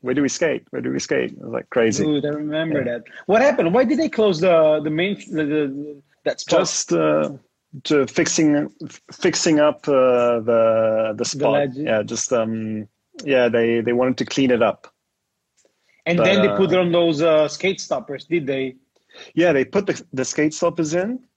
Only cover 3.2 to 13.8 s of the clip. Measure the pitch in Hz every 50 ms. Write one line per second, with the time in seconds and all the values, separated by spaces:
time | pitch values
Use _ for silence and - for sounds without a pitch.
3.2 | - - 196 226 254 285 269 - 180 165 180 247 262 226 302 240 320 - - -
4.2 | 220 202 185 151 175 185 170 160 156 156 151 156 147 156 151 160 180 202 202 -
5.2 | - - - 156 156 143 151 151 147 139 135 143 147 147 147 139 _ _ _ _
6.2 | _ 147 127 - - - - 170 190 - - - - - 175 170 156 156 151 156
7.2 | 156 143 143 135 - _ _ _ _ _ - 139 - - 156 143 131 - - -
8.2 | 165 - - - 160 151 147 147 151 151 - _ 165 - - - _ _ - -
9.2 | - 180 156 - - 175 156 147 147 151 147 - - 151 139 131 127 127 123 123
10.2 | 120 120 120 117 110 117 117 113 113 113 110 113 110 110 110 110 110 110 107 110
11.2 | 120 - - 139 113 117 110 143 143 139 123 135 151 120 113 107 107 113 113 113
12.2 | - - 131 117 113 110 113 110 110 110 110 107 104 - _ _ _ _ _ 339
13.2 | 208 147 135 127 123 120 113 117 117 117 117 117